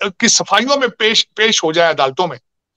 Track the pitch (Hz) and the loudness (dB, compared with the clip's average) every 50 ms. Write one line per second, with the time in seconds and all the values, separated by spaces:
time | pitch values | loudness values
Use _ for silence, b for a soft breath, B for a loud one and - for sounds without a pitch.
0 | 196 202 - - - 220 - - 202 - 190 208 233 269 285 277 262 240 - - | -8 -8 -4 0 0 2 2 0 0 0 0 0 2 0 0 0 -2 -2 -2 -2
1 | 220 220 226 220 - - _ - 214 226 214 - - 160 160 170 170 165 151 139 | -2 0 0 0 -2 -4 _ -2 -2 0 0 0 -2 0 0 2 2 2 2 0
2 | 143 135 135 185 185 165 135 113 _ _ _ _ _ _ _ | -2 -2 0 -2 -2 -4 -6 -10 _ _ _ _ _ _ _